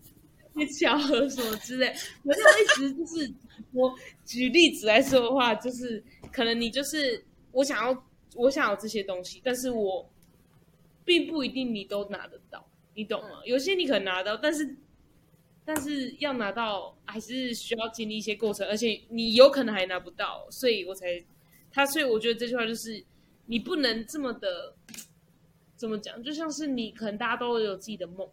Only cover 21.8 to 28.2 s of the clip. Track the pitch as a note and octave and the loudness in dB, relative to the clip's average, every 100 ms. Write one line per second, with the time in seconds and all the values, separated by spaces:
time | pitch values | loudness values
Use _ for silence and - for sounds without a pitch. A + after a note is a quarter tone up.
21.8 | C#4 D4+ C#4 A3 A#3 A3+ A#3+ B3 A3+ A3+ | 2 2 2 2 2 -2 -2 -2 -2 -4
22.8 | A3+ G#3+ - _ _ _ - A#3 - F4 | -8 -12 -14 _ _ _ -6 -4 -2 0
23.8 | B3+ A3+ G#3+ D#4 C4 - G3 F3 G#3 - | 0 -2 -6 -6 -6 -6 -6 -8 -10 -18
24.8 | - - - _ _ _ _ _ _ - | -20 -20 -20 _ _ _ _ _ _ -10
25.8 | A3 G#3+ G3 - A#3+ D4+ D#4+ C#4+ D4+ B3 | -6 -6 -8 -12 -10 -6 -6 -6 -4 -4
26.8 | A3 - A3 G#3 A#3 A3+ A#3+ A#3 G#3+ F#3 | -4 -6 -8 -4 -2 -2 -2 0 -2 -4
27.8 | A3 G3+ E3+ F#3 | -8 -10 -10 -10